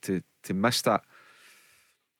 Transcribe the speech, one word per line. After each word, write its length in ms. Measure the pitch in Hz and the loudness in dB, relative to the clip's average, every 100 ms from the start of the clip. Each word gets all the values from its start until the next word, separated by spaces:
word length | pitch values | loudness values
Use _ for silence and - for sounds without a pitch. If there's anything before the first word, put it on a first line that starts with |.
to, 220 | - 90 - _ | -4 -4 -6 _
to 120 | - 95 | -6 0
miss 260 | 117 - | 0 2
that. 220 | 123 101 - - - - - - _ _ _ _ _ | 2 0 -2 -20 -20 -20 -20 -20 _ _ _ _ _